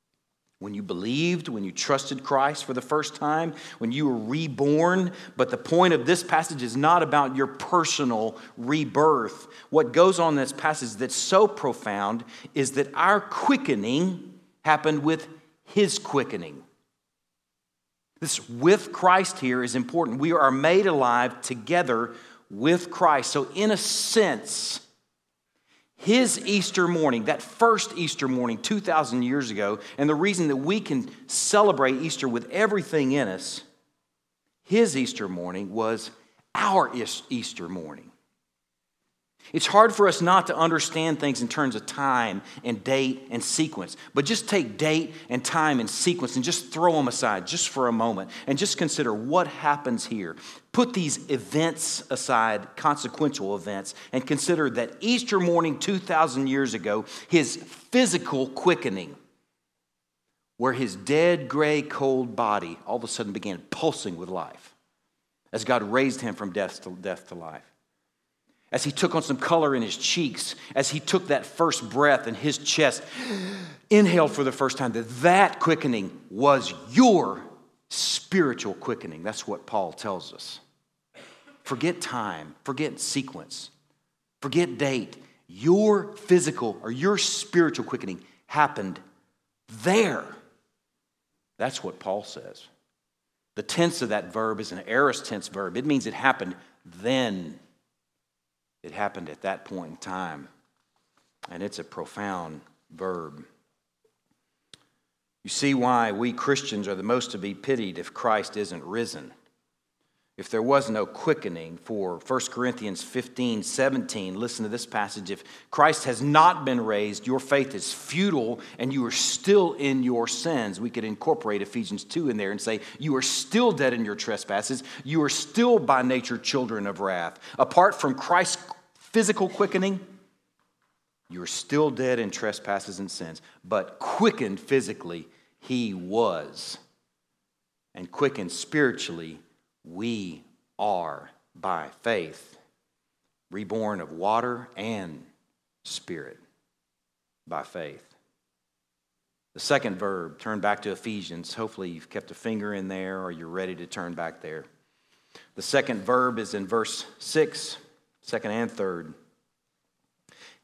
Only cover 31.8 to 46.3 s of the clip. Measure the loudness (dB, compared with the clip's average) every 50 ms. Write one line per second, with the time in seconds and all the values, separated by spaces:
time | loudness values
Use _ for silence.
31.8 | 4 4 2 2 -2 -4 -4 -2 -2 -2 -2 -2 -4 -2 0 2 2 2 2 0
32.8 | -2 0 0 2 2 2 2 2 0 0 -2 -6 -6 -8 -10 -12 -14 -18 _ _
33.8 | _ _ _ _ _ _ _ _ _ _ _ _ _ _ _ _ _ 2 4 6
34.8 | 6 6 4 0 -2 -2 -2 -4 -6 -6 -6 -6 -6 -6 -8 -8 -8 -6 -2 -2
35.8 | 0 0 0 -2 -4 -10 -16 -18 _ _ _ _ _ _ -2 0 2 4 6 6
36.8 | 4 4 2 -4 -4 -4 -6 -8 -8 -6 -6 -4 -4 -6 -10 -10 -10 -8 -8 -8
37.8 | -10 -10 -14 -16 -18 -20 _ _ _ _ _ _ _ _ _ _ _ _ _ _
38.8 | _ _ _ _ _ _ _ _ _ _ _ _ -12 -6 -4 -2 0 4 8 8
39.8 | 8 8 8 6 6 6 6 4 4 6 6 6 4 4 2 2 4 4 4 2
40.8 | 0 0 -2 0 0 0 0 0 0 0 0 0 -2 -4 0 0 0 0 0 -4
41.8 | -6 -8 -6 -2 0 2 2 2 2 0 -2 -6 -10 -12 -16 -10 -6 -6 -6 -4
42.8 | 0 0 2 2 2 2 -2 -4 -8 -8 -8 -6 -4 -2 0 0 0 -2 -2 -8
43.8 | -10 -10 -12 -16 -14 -6 0 0 2 2 2 -2 0 0 0 0 0 0 -2 -2
44.8 | 0 2 2 2 0 -2 -6 -14 -8 -4 -4 -2 -2 0 2 2 4 4 4 2
45.8 | 0 -2 -2 -2 2 2 2 0 0 -4